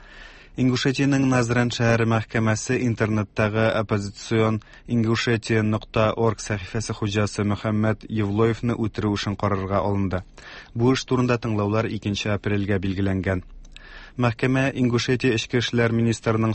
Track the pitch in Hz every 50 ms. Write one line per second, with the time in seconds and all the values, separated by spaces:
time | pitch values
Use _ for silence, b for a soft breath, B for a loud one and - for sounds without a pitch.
0 | B B B B B B B B B B B 131 127 127 123 120 - 139 127 147
1 | 143 139 139 135 135 131 131 127 120 113 123 123 120 117 - - 120 117 117 113
2 | 113 113 113 110 110 - - 117 113 110 107 107 - - 127 123 127 120 110 -
3 | 113 107 110 110 101 - - - 110 107 104 110 110 110 - 113 113 - 110 101
4 | 101 101 - - - - 117 113 110 110 110 107 B B B B B - 120 117
5 | 110 110 113 110 - 127 117 110 - - 113 110 107 107 110 107 - - - 117
6 | 110 107 - 110 117 117 104 - - - 107 101 92 - - 113 110 - 110 -
7 | 113 104 98 107 104 98 - - 101 104 104 - - 110 107 107 110 110 107 -
8 | - - 110 110 104 101 101 107 113 117 113 - - 120 117 - 113 104 - -
9 | 104 104 101 - - 107 98 - 104 101 101 95 95 92 98 98 92 104 101 98
10 | 98 92 92 90 - - - B B B B B B B B 113 117 127 135 -
11 | - - 135 123 123 123 123 117 - 117 107 104 101 101 107 110 113 98 110 101
12 | - 107 101 - - 107 104 92 - 101 104 104 98 98 104 92 92 98 92 98
13 | 98 95 95 95 87 98 95 87 - - - - - - - B B B B B
14 | B B B - 123 120 110 - - 127 131 131 135 139 - 127 127 120 120 117
15 | - - 131 117 - 131 113 113 - - - 123 113 - - 117 117 113 113 117
16 | 117 117 110 - - 117 110 110 110 110